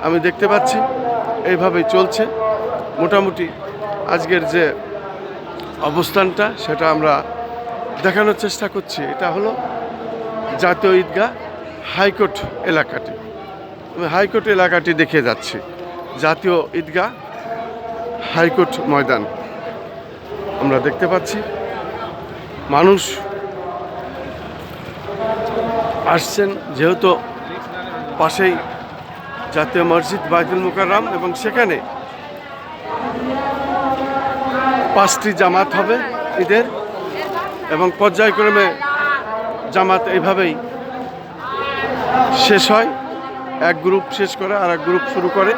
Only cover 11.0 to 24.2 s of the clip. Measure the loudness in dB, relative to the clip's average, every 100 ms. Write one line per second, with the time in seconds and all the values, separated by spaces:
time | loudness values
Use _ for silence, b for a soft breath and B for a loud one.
11 | 4 0 0 -2 -12 -12 -12 -12 -8 2
12 | 2 4 0 0 -8 -6 0 0 0 -4
13 | -8 -10 -12 -12 -14 -14 -14 -14 -14 -6
14 | 0 2 4 2 2 4 6 4 2 2
15 | 4 4 4 0 -2 -8 -10 -12 -12 -12
16 | -10 0 0 2 2 2 2 -4 -2 -2
17 | -2 -4 -14 -12 -8 -8 -8 -8 -10 -8
18 | -8 -8 -4 2 2 4 2 2 0 2
19 | 2 0 0 -6 -10 -10 -10 -10 -12 -14
20 | -14 -16 -12 -10 -8 -2 2 4 2 2
21 | 2 2 0 -6 -6 -6 -6 -6 -8 -8
22 | -8 -10 -12 -12 -12 -12 0 6 8 8
23 | 4 -6 -6 -8 -8 -8 -8 -8 -8 -8
24 | -10 -10